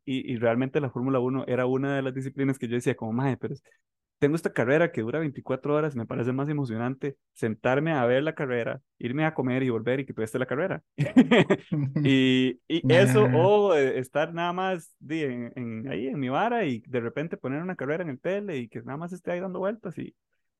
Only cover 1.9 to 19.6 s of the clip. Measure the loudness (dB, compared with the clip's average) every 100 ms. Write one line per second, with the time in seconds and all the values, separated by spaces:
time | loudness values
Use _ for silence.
1.9 | -2 -4 -6 -6 -2 -2 -2 -2 -2 0
2.9 | -2 -2 0 0 -2 -6 -10 _ _ _
3.9 | _ _ 0 0 2 -2 0 2 4 2
4.9 | -2 -4 -4 -4 -6 -6 -4 0 0 0
5.9 | -4 -6 -2 -2 -2 -2 -2 -2 -2 -4
6.9 | -4 -8 -8 _ -6 -4 0 0 2 2
7.9 | 2 4 2 0 -4 -2 -2 -4 -6 _
8.9 | -8 -4 0 0 0 0 0 0 0 0
9.9 | -2 -4 -6 -4 -2 -2 -2 -4 -6 -8
10.9 | -4 4 6 8 6 4 2 -2 -2 -2
11.9 | 0 4 4 6 4 2 -2 -4 0 4
12.9 | 6 8 6 6 6 6 6 6 4 4
13.9 | 0 -2 -2 -2 -2 -4 -2 -4 -4 -8
14.9 | _ -8 -4 -4 -4 -8 -8 -8 -8 -6
15.9 | -6 -4 -4 -2 0 0 0 -2 -4 -4
16.9 | -4 -4 -4 -6 -6 -6 -6 -6 -6 -4
17.9 | -4 -6 -6 -4 -4 -6 -8 -8 -12 -10
18.9 | -10 -10 -10 -8 -6 -6 -6